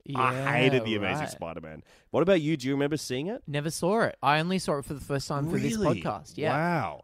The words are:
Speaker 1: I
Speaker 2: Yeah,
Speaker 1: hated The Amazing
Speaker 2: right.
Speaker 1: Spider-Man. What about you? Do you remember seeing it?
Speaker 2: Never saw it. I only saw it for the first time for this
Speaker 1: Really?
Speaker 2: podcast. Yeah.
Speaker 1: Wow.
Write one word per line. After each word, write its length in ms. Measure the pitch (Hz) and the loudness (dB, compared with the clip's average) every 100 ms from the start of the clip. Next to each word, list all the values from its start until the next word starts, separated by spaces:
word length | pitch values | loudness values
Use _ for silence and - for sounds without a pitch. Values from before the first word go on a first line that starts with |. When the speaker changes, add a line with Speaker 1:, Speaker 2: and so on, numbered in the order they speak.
| - | -6
Speaker 1:
I 180 | 135 127 | 0 0
Speaker 2:
Yeah, 180 | 127 135 | 0 0
Speaker 1:
hated 320 | 123 127 127 | 4 4 4
The 100 | 113 | 2
Amazing 240 | 107 98 147 | 0 0 -2
Speaker 2:
right. 80 | 147 | -4
Speaker 1:
Spider-Man. 520 | - 82 82 80 78 - - - | -6 -8 -8 -12 -14 -18 -20 -2
What 120 | 123 | 2
about 180 | 165 190 | 4 4
you? 160 | 147 160 | 4 0
Do 120 | 127 | 0
you 60 | |
remember 220 | 139 143 156 | 0 0 -2
seeing 300 | - 127 160 | -4 -4 -4
it? 160 | 240 - | -8 -6
Speaker 2:
Never 220 | 143 151 | -4 -4
saw 300 | - 170 220 | -2 0 2
it. 140 | 165 - | 0 0
I 160 | 135 151 | 2 4
only 220 | 165 185 | 2 0
saw 180 | - 147 | 0 -2
it 60 | |
for 100 | - | -2
the 60 | 143 | -8
first 260 | - 143 - | -4 -4 -2
time 240 | 147 151 | -2 0
for 80 | 196 | 0
this 180 | 214 220 | 0 0
Speaker 1:
Really? 240 | 185 - | 0 0
Speaker 2:
podcast. 340 | 170 104 - - | -2 -6 -8 -4
Yeah. 200 | 151 143 | 0 0
Speaker 1:
Wow. 460 | 170 170 95 71 | 2 0 -2 -4